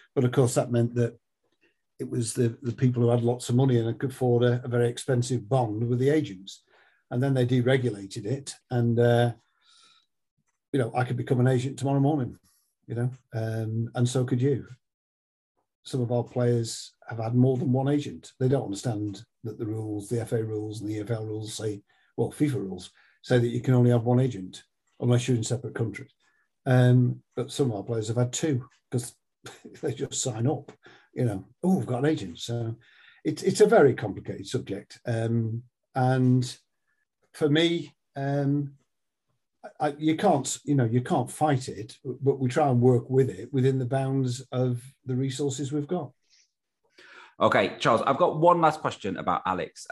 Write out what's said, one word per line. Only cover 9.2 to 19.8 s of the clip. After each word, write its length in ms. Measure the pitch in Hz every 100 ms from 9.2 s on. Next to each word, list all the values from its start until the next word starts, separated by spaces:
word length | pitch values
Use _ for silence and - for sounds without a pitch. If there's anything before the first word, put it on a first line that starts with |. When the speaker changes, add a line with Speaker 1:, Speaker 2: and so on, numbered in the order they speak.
| 120 120 _ _ _ _ _ _ _ _ _ _ _ _ _
Speaker 1:
you 60 | 139
know, 120 | 120
I 100 | -
could 140 | 123 123
become 220 | 120 123
an 80 | 127
agent 300 | 127 135 -
tomorrow 220 | 139 139
morning, 380 | 139 156 120 - _ _ _ _ -
you 80 |
know, 160 | 117 123 123 _
um, 560 | 113 110 113 110 110 117
and 140 | 123 120
so 160 | 131
could 160 | 123 123
you. 260 | 135 120 - - _ _ _ _ _ _ _ _ _ _
Some 180 | - 135
of 100 | 117
our 140 | 123
players 720 | 120 127 120 120 113 - - _ -
have 120 | 113
had 160 | 110
more 240 | 123 127 127
than 120 | 147
one 180 | 127 135
agent. 440 | 147 - 82 - -
They 80 | 127
don't 160 | 135
understand 580 | 107 98 131 104 104 98 - _
that 140 | 110 -
the 80 | 110
rules, 420 | 110